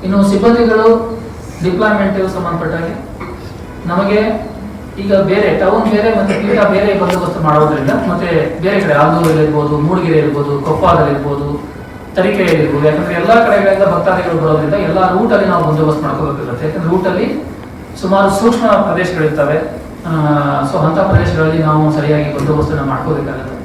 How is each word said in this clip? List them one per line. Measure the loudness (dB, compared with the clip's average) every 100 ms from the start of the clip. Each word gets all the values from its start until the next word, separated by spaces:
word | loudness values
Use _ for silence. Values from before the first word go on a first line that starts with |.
ಇನ್ನು | 0 2
ಸಿಬ್ಬಂದಿಗಳು | 4 4 4 4 4 4 4 4 0 -8 -10 -12 -14 -4
ಡಿಪ್ಲಾಯ್ಮೆಂಟ್ | -2 0 0 2 0 0 -2
ಸಂಬಂಧಪಟ್ಟ | -2 -4 -4 -4
ಹಾಗೆ | -4 -6 -8 -12 -12 -14 -14 -14 -14 -14 -12 -4
ನಮಗೆ | -2 2 2 0 -2 -8 -12 -12 -14 -14 -8
ಈಗ | 0 2
ಬೇರೆ | 4 2 2 2
ಟೌನ್ | 0 0 2
ಬೇರೆ | 2 2 0
ಮತ್ತೆ | 0
ಪೀಠ | -2 0 0
ಬೇರೆ | 2 2 2 0
ಬಂದೋಬಸ್ತ್ | 0 -2 -2 -2
ಮಾಡೋದ್ರಿಂದ | 0 2 2 0 0
ಮತ್ತೆ | 0 0 -2 0 0 0 -2
ಬೇರೆ | 0 0
ಕಡೆ | 2
ಆಲೂರಲ್ಲಿ | 2 2 2 2 2
ಇರ್ಬೋದು, | 2 2 0 0
ಮೂಡಿಗೆರೆ | 0 0 2 2
ಇರ್ಬೋದು, | 2 0 -2 -2
ಕೊಪ್ಪದಲ್ಲಿ | -2 0 2 2 2
ಇರ್ಬೋದು, | 0 -2 -4 -4 -6 -8 -14 -14 -16 -8 -2
ತರೀಕೆರೆಯಲ್ಲಿ | 0 2 2 2
ಇರ್ಬೋದು, | 2 2 2
ಯಾಕಂದ್ರೆ | 2 -2
ಎಲ್ಲಾ | -2 2 4
ಕಡೆಗಳಿಂದ | 4 2 2 2
ಭಕ್ತಾದಿಗಳು | 2 2 0 0 0 0
ಬರೋದ್ರಿಂದ | 2 0 0
ಎಲ್ಲಾ | 0 0 0 2
ರೂಟ್ | 2 2
ಅಲ್ಲಿ | 2 2
ನಾವು | 0 0
ಬಂದೋಬಸ್ತ್ | 2 0 0
ಮಾಡ್ಕೋಬೇಕಾಗುತ್ತೆ. | -2 -4 -4 -4 -6 -6 -4
ಯಾಕಂದ್ರೆ | -4 0
ರೂಟ್ | 0 0
ಅಲ್ಲಿ | -2 -2 -4 -8 -14 -16 -16 -16 -8
ಸುಮಾರು | 0 2 2
ಸೂಕ್ಷ್ಮ | 4 2 2 2
ಪ್ರದೇಶಗಳಿರ್ತವೆ. | 2 2 0 -2 0 -2 0 0 0 -2 -8 -12 -12 -4
ಆ, | -2 2 2 0 -2 -2
so | 0
ಅಂತ | 0 2
ಪ್ರದೇಶಗಳಲ್ಲಿ | 2 4 2 0 0 2
ನಾವು | 2 2 2
ಸರಿಯಾಗಿ | 0 0 0 0 -4
ಬಂದೋಬಸ್ತನ್ನ | -2 0 0 -2
ಮಾಡ್ಕೋಬೇಕಾಗುತ್ತೆ. | -4 -4 -2 -4 -4 -8 -10 -12